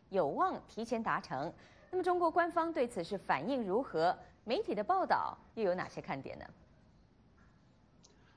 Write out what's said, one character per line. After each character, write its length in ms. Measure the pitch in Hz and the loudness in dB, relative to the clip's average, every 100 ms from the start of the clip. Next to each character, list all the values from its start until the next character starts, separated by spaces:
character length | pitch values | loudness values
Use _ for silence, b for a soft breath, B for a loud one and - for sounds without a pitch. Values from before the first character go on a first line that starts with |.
| - | -2
有 180 | 190 143 | 2 2
望 340 | 196 370 233 - | 2 0 0 -6
提 160 | - | -8
前 180 | 226 226 | -2 -2
达 180 | 226 156 | 0 -2
成。 320 | - 135 147 - B B B | -2 -4 -4 -8 B B B
那 60 | 370 | -2
么， 60 | |
中 160 | 359 359 | 2 4
国 100 | 339 | 4
官 180 | 330 339 | 4 2
方 200 | 330 330 | 2 0
对 140 | 330 240 | 0 0
此 160 | 202 | -2
是 160 | 170 196 | -4 -4
反 320 | - 151 165 | -2 -2 0
应 140 | 269 214 | -2 0
如 160 | 196 | 0
何？ 340 | 262 160 165 165 B B | 0 2 2 2 B B
媒 180 | - 277 | -2 -2
体 140 | 440 214 | 0 -2
的 80 | |
报 200 | 208 381 | 2 2
道 320 | 302 156 73 - - - | 2 2 0 -6 -12 -2
又 80 | |
有 100 | 208 | 0
哪 140 | 180 156 | 0 -4
些 120 | - | -8
看 220 | 147 143 | -8 -8
点 160 | 135 - | -8 -12
呢？ 60 | - - - - - - - _ - - - - - _ _ - - b b | -14 -18 -20 -20 -20 -20 -20 _ -20 -20 -20 -20 -20 _ _ -20 -20 b b